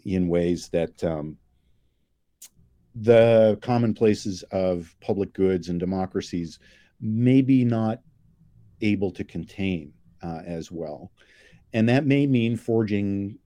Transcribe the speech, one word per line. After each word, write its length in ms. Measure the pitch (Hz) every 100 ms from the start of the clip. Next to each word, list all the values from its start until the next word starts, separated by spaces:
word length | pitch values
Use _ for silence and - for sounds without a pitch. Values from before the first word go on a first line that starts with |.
in 220 | - 92 90
ways 420 | 85 87 85 -
that, 340 | 85 80 -
um, 320 | 85 80 76 73 _ _ _ _ _ _ _ _ _ _ - _ _ _ _
the 640 | 117 110 117 117 113 110 104
commonplaces 800 | - 120 117 - 113 101 104 90 -
of 440 | 95 92 87 82 _
public 320 | - 98 95
goods 380 | - 95 92 87
and 100 | 87
democracies 760 | 90 95 92 98 - 90 82 - _ _ _ -
maybe 640 | 113 110 123 135 131 135
not 360 | 120 113 110 117 _ _ _ _ _ _ - -
able 280 | 107 98 98
to 140 | -
contain, 680 | - 87 80 - 95 90 73 _ _ -
uh, 180 | 87 80
as 260 | 87 85 80
well. 400 | 85 78 73 - _ _ _ _ _ _
And 160 | 117 113
that 160 | 131
may 220 | 139 139 143
mean 280 | 123 113
forging 840 | 113 - 113 107 104 101 98 101 117